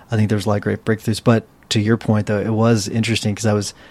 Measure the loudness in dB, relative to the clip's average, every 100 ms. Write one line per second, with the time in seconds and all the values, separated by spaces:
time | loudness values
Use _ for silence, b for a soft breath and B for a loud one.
0 | -4 0 0 0 0 -2 -2 -4 -2 -2
1 | -4 0 2 2 0 _ -4 -2 2 0
2 | 2 0 0 -2 -2 2 2 2 0 -2
3 | -2 -2 -2 -2 0 0 -2 B B